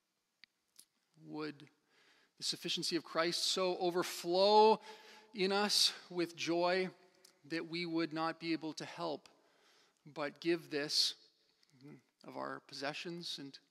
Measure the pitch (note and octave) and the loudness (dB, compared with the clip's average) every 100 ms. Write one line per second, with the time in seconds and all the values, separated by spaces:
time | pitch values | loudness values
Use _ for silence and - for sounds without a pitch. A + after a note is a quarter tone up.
0 | _ _ _ _ - _ _ - - _ | _ _ _ _ -20 _ _ -20 -20 _
1 | _ _ D#3 D3+ D3+ C#3+ C#3+ _ _ _ | _ _ -14 -8 -8 -10 -18 _ _ _
2 | _ _ _ _ - F#3 F3 - D#3+ E3+ | _ _ _ _ -6 -4 -4 -4 -2 -2
3 | - D#3+ E3+ - - - F#3 F3+ F3+ F3 | -2 -2 0 0 0 0 0 0 0 0
4 | E3+ - F3 F3+ G3 G#3+ A3 G#3+ - - | -2 -4 0 4 8 10 10 8 2 -18
5 | - - - - F#3 G3 G#3 - - - | -20 -20 -16 -2 0 2 2 4 4 2
6 | - F3 E3+ E3 C#3+ E3+ F3 F#3 F#3 - | -8 -4 -4 -4 -2 2 2 2 0 -6
7 | - _ - _ C#3+ E3 E3 E3+ F3 E3 | -20 _ -20 _ -8 -8 -6 -6 -2 -2
8 | E3 D#3 D#3+ D#3+ E3 D#3+ D#3 D3 D3 - | -2 -2 -4 -4 -4 -4 -4 -8 -12 -8
9 | E3+ C#3+ - _ _ _ _ _ _ _ | -6 -6 -10 _ _ _ _ _ _ _
10 | D#3 D3 C#3+ D3 E3 E3+ D3 D3 D3+ - | -18 -8 -8 -4 -2 -2 -2 -6 -2 0
11 | - - - _ _ _ _ C3+ C#3 C#3+ | 0 -2 -14 _ _ _ _ _ -20 -20
12 | _ _ - C3 C3+ C3+ - C#3 C3+ D3+ | _ _ -16 -10 -8 -8 -12 -6 -6 -6
13 | F3+ E3+ E3+ - C#3 - _ | -8 -10 -8 -10 -12 -16 _